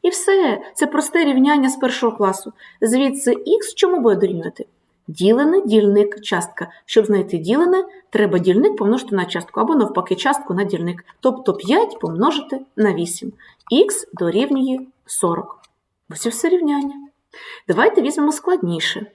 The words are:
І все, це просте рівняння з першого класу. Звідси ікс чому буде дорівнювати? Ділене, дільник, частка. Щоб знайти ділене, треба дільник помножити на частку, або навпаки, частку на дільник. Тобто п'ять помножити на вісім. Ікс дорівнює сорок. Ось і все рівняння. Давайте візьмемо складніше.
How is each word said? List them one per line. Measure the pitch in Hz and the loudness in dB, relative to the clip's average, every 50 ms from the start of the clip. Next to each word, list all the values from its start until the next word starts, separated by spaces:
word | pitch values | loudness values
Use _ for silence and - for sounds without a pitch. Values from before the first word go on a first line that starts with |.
І | - 359 | 0 0
все, | 359 - - - 392 392 359 277 214 - - - - | -2 0 0 2 4 4 4 2 0 -2 -6 -14 -2
це | - 302 | -2 -2
просте | 294 294 285 294 - - 339 330 | 0 0 -2 -2 0 0 2 2
рівняння | 285 269 262 262 277 302 294 262 262 | 2 4 4 4 4 4 4 2 0
з | 262 | 0
першого | 269 262 254 254 - 247 226 226 | 0 -2 -2 -2 0 -2 -2 0
класу. | - 208 190 190 190 - - - _ - - - _ | 0 0 0 0 -2 -8 -16 -18 _ -20 -20 -6 _
Звідси | - 220 233 254 277 269 269 277 - 247 240 - - | 0 2 2 2 2 0 -2 -2 0 0 0 0 0
ікс | - 381 427 403 - - | 0 0 0 0 -4 0
чому | - 415 359 359 330 | 0 2 2 2 2
буде | 240 233 196 | 4 2 4
дорівнювати? | 175 202 185 185 170 165 170 - - - _ _ _ _ _ _ _ _ | 4 2 -2 -2 -4 -8 -10 -10 -12 -16 _ _ _ _ _ _ _ _
Ділене, | - 160 - 175 196 226 247 285 302 349 392 | -16 -6 0 2 4 4 4 4 2 2 2
дільник, | 381 240 214 220 208 202 202 208 208 202 - - | 2 4 2 4 4 4 4 4 2 2 -2 -10
частка. | - - 202 170 170 - - - 170 170 - - _ | -6 -4 -4 -4 -4 -6 -10 -12 -12 -12 -14 -20 _
Щоб | - - 226 208 | 2 2 2 4
знайти | 208 208 196 180 - - | 4 2 0 0 -2 -4
ділене, | 165 156 175 226 294 339 359 359 381 370 - - - _ _ | -6 -2 0 0 2 2 2 2 0 0 -4 -12 -20 _ _
треба | - 220 214 185 175 180 | 0 0 0 2 2 0
дільник | 170 180 180 214 285 415 403 | 2 2 2 4 4 2 2
помножити | - 208 202 226 254 - - 208 | 2 0 0 0 0 -2 -4 -2
на | 190 175 | -2 -2
частку, | 175 - 170 170 - - - | -2 -6 -8 -8 -6 -4 -2
або | 220 254 320 | 0 2 2
навпаки, | 285 220 - - 185 185 - 185 | 2 2 2 0 -4 -2 -2 -4
частку | 180 - 262 285 277 - - 180 | -2 0 -2 -2 -2 -4 -4 -4
на | 185 202 | -2 -2
дільник. | 190 196 165 170 175 175 175 _ _ - _ | -2 -2 -4 -4 -6 -6 -8 _ _ -20 _
Тобто | - 254 254 - - - 196 | -2 -2 -2 0 -2 -4 -4
п'ять | 202 - 185 277 392 453 - - - | -2 -2 0 2 2 2 0 -4 -8
помножити | - 165 165 170 226 302 294 294 285 - 269 269 262 _ _ | -8 -6 -2 0 0 0 0 -2 -6 -6 -10 -10 -10 _ _
на | - 214 202 175 | 0 0 0 2
вісім. | 160 170 170 - - - - - _ - - _ _ _ - | 0 -4 -6 -8 -10 -12 -14 -14 _ -20 -20 _ _ _ -2
Ікс | 226 277 392 403 - - - - - | 2 2 2 2 2 -8 -8 -12 -8
дорівнює | - 180 170 170 202 262 294 285 269 262 269 254 262 - - _ _ _ | -4 -4 0 0 0 0 0 0 -2 0 -2 -2 -6 -8 -14 _ _ _
сорок. | - - - - 175 170 175 - - - _ _ _ _ _ _ _ _ _ _ _ | -10 -6 -2 -2 -2 -2 -4 -8 -12 -18 _ _ _ _ _ _ _ _ _ _ _
Ось | 156 - - | -14 -6 -6
і | 233 | -6
все | 233 - - 330 | -4 -2 0 2
рівняння. | 359 359 339 294 285 285 277 277 277 277 - - _ _ _ _ _ - - - - - _ | 2 2 2 0 0 -2 -2 -6 -8 -12 -18 -20 _ _ _ _ _ -20 -20 -20 -20 -18 _
Давайте | - 170 180 269 440 - - | -2 0 2 2 4 4 2
візьмемо | 247 277 294 311 294 294 | 0 0 0 0 0 0
складніше. | 302 - - 370 359 320 226 175 170 160 - - - - 208 - | -2 -2 -2 -2 0 0 0 -2 -2 -2 -4 -4 -6 -6 -10 -12